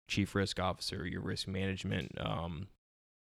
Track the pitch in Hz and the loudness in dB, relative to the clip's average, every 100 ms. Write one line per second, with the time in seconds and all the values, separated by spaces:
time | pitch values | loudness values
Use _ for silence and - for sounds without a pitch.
0 | - - 98 101 95 - 92 - - 92 | -2 2 4 4 2 2 0 0 -2 -2
1 | 90 92 95 90 - 95 95 95 95 101 | -2 -2 -2 -2 -2 0 0 0 0 0
2 | 71 - - 104 85 78 98 - _ _ | -2 -2 -2 -2 -2 -4 -8 -12 _ _
3 | _ _ | _ _